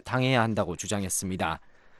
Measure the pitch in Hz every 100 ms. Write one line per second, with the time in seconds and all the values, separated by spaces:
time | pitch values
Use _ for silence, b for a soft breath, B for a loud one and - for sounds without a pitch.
0 | - 127 127 131 113 107 87 87 95 104
1 | 92 - 95 92 85 80 b b b b